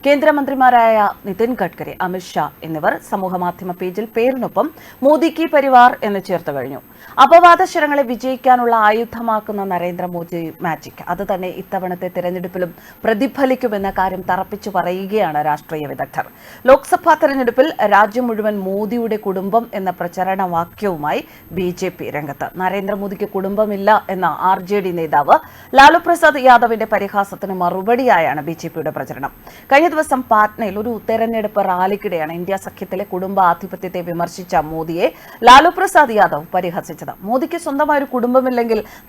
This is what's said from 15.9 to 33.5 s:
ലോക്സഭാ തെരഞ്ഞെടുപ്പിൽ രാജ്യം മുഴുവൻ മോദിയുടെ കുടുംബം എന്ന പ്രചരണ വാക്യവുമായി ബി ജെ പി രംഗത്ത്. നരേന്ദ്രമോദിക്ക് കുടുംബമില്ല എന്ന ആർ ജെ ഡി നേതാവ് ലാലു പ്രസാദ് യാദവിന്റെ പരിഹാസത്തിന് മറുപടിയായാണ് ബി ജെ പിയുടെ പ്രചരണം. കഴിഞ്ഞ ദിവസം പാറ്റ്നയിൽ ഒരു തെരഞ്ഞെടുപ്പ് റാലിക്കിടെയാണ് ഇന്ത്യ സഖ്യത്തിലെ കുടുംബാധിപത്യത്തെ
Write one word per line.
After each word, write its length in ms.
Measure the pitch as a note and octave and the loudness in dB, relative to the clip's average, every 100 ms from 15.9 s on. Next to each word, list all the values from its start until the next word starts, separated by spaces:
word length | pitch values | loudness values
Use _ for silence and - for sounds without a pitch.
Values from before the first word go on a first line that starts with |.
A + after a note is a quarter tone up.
| C3+ C#3 - - - - - B3 | -8 -8 -8 -10 -14 -20 -2 4
ലോക്സഭാ 480 | C#4 - F4 E4 | 4 4 0 2
തെരഞ്ഞെടുപ്പിൽ 600 | D#4 D#4 C4+ A#3+ A#3 D#4 - G#3 | 2 2 0 0 2 0 0 2
രാജ്യം 420 | G3+ G#3+ A#3 B3 | 4 4 0 -4
മുഴുവൻ 320 | G#3+ G#3+ G#3 | -4 -4 -4
മോദിയുടെ 560 | F#3+ G3 G#3+ A#3+ A3+ G#3+ | -4 -4 -4 -4 -4 -4
കുടുംബം 520 | G#3 F#3+ F#3+ A3 A#3+ | -4 -6 -2 -2 -2
എന്ന 160 | G#3 F#3+ | -6 -6
പ്രചരണ 520 | F3+ F3 F#3 F#3 F#3+ | -6 -8 -4 -4 -2
വാക്യവുമായി 840 | F#3 E3 E3+ - G#3 D#3+ D3 F#3+ - - - | -2 -4 -6 -6 -6 -4 -4 -6 -8 -20 -10
ബി 240 | E3+ F3+ F3+ | -6 -6 -4
ജെ 100 | F#3 | -8
പി 200 | - B2 | -8 -10
രംഗത്ത്. 400 | D3 D#3+ F#3 C#3+ - | -8 -10 -10 -10 -4
നരേന്ദ്രമോദിക്ക് 720 | F#3 G3 G3 G3+ G3+ F#3+ G3+ | -4 -4 -6 -6 -8 -8 -8
കുടുംബമില്ല 760 | G3 G3 G3+ G#3+ G3+ G3 G#3 - | -6 -4 -2 -2 0 2 2 0
എന്ന 160 | F#3 F3 | -4 -4
ആർ 340 | D3 F#3 G3 | -2 0 -2
ജെ 200 | F3+ G3+ | -2 -4
ഡി 120 | F#3 | -2
നേതാവ് 480 | F3 D#3+ D3 C#3+ D#4 - - - C4 | -4 0 0 4 2 2 -20 2 8
ലാലു 220 | C#4+ E4+ | 8 8
പ്രസാദ് 420 | F4 E4+ D#4 C#4 | 2 4 4 4
യാദവിന്റെ 480 | B3+ A#3+ A#3 A3+ A3 | 6 6 4 0 -2
പരിഹാസത്തിന് 640 | G3+ G3 G3+ G3 F3 G3 | -2 -2 -2 -4 -8 -8
മറുപടിയായാണ് 880 | F#3 F3 F#3 F#3+ A#3+ B3+ F3+ D3+ D3+ | -2 -2 -2 0 2 4 4 2 -2
ബി 100 | D3 | -6
ജെ 160 | E3 E3 | -8 -10
പിയുടെ 220 | D#3+ D3+ | -8 -8
പ്രചരണം. 420 | D3+ B2+ A#2+ C3+ - - - - | -8 -10 -10 -10 -12 -20 -20 2
കഴിഞ്ഞ 140 | C4+ E4+ | 4 4
ദിവസം 360 | D#4 D#4 C4+ | 0 -2 -4
പാറ്റ്നയിൽ 560 | - G#3+ G#3 - G#3+ G3 | 2 2 2 -2 -6 -6
ഒരു 220 | A3 G#3+ - | -6 -6 -4
തെരഞ്ഞെടുപ്പ് 560 | A3+ A3+ A3+ G#3 G#3 F#3+ | -2 -2 -2 -4 -2 -2
റാലിക്കിടെയാണ് 680 | F3+ F#3+ G3+ G#3 E3+ D#3 | 0 -2 -2 -6 -6 -6
ഇന്ത്യ 240 | E3+ F3 F#3+ | -8 -6 -6
സഖ്യത്തിലെ 460 | G3 - F#3+ F#3+ | -8 -14 -10 -8
കുടുംബാധിപത്യത്തെ 960 | G3+ F3+ F#3+ G3 F3+ | -6 -6 -4 0 2